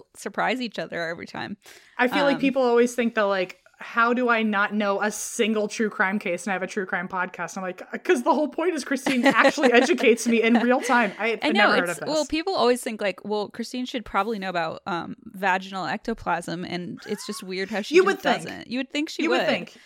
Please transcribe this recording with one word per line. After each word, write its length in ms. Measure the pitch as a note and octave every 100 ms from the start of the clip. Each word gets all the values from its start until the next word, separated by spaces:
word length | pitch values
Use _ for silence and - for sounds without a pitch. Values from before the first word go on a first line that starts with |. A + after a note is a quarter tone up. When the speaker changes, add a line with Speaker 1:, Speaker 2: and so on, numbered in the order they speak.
| -
Speaker 1:
surprise 460 | - G#3 G3+ F3+ B3+
each 180 | A#3 -
other 300 | E3 E3+ E3
every 180 | E3+ -
time. 300 | - - G3+ - - - -
Speaker 2:
I 80 | B3+
feel 160 | C#4+
like 120 | C#4+ C4+
Speaker 1:
Um, 40 |
Speaker 2:
people 220 | C#4 C4+
always 320 | B3 A#3 B3
think 220 | B3 A#3 A3+
that, 60 |
like, 320 | G3+ G3 F#3 - _ -
how 300 | - A#3 A#3
do 160 | B3 A#3+
I 140 | A3+
not 320 | A3 G3+ G3+
know 260 | G#3 G3+ G3
a 100 | G#3
single 560 | - - - G#3+ G#3+ G#3
true 220 | - G#3+
crime 300 | - F#3+ G#3
case 260 | F#3 F3
and 60 | G#3
I 20 |
have 100 | F#3
a 40 | F#3
true 180 | G#3
crime 240 | F#3 F#3 F#3
podcast? 480 | F#3 F#3 - E3 F#3+
I'm 60 |
like, 180 | F#3 F#3 - A3+
'cause 180 | - C#4+
the 120 | D#4
whole 140 | C#4 D4+
point 260 | E4 E4+
is 100 | D#4+
Christine 400 | - C4+ C#4+ B3+
actually 480 | C4+ A3+ C4+ D4+ C4
Speaker 1:
<laughs> 0 |
Speaker 2:
educates 560 | A#3+ C4 C4 B3+ A#3 A#3
me 140 | A#3
in 100 | A3+ A#3+
real 220 | A#3+ C4+
time. 300 | - A#3+ G3+ F#3
I, 100 | A3+
Speaker 1:
I 100 | G#3+
Speaker 2:
I've 100 | D4
Speaker 1:
know, 60 | G4
Speaker 2:
never 120 | D4 -
heard 80 | F3
Speaker 1:
it's, 100 | E3
Speaker 2:
of 60 | D#3
this. 80 |
Speaker 1:
well, 120 | D4+ C#4+
people 280 | D#4 F#4
always 280 | F#4 A#3+ B3
think, 180 | B3+ G#3+
like, 240 | G3+ F#3
well, 240 | G#3 G#3+ G3+
Christine 380 | - A3+ B3+ B3+
should 180 | B3
probably 340 | - G3+ G#3 G#3+
know 120 | F#3+
about, 320 | F3 E3 - G3+
um, 300 | E3+ - -
vaginal 600 | - F#3 G3 F#3+ F#3+ F#3+ D3+
ectoplasm, 760 | G3+ - A3 F#3 E3+ F3 E3+ -
and 340 | F3+ F3+ - -
it's 180 | G#3 -
just 160 | G3+
weird 280 | F#3 F#3 G3
how 100 | G3+
she 140 | G#3+
Speaker 2:
You 80 | E4
Speaker 1:
just 140 | G4 F#4+
Speaker 2:
would 60 |
think. 220 | C#4 F#3
Speaker 1:
doesn't. 240 | D#3+ F2+ -
You 120 | B3+
would 100 | C4
think 180 | D4 D#4
she 140 | -
Speaker 2:
You 80 | D#4+
would 80 | B3
Speaker 1:
would. 80 | G3+
Speaker 2:
think. 260 | G3+ E3+ -